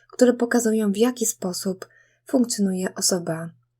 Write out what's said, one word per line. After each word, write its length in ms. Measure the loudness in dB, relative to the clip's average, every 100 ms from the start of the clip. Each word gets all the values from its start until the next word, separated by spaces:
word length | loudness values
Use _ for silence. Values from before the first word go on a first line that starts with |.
| _
które 200 | 2 4
pokazują, 600 | 4 2 2 2 0 0
w 40 | 2
jaki 300 | 0 0 -4
sposób 640 | -4 -6 -6 -6 -6 -10 _ _ _ -2
funkcjonuje 680 | 0 2 0 0 0 -4
osoba 560 | -2 -2 0 -2 -6 -8 -16 _